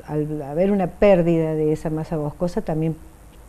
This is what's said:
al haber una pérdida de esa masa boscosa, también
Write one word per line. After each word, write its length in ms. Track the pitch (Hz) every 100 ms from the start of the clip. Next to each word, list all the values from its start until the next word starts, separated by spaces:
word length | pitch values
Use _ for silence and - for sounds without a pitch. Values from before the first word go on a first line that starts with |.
| -
al 340 | 151 151 151
haber 300 | 135 151 196
una 160 | 202 185
pérdida 680 | - 208 185 170 165 156
de 180 | 156 151
esa 180 | 151 165
masa 260 | 156 160 160
boscosa, 440 | 147 - 175 -
también 360 | 185 156 160 151 - - - -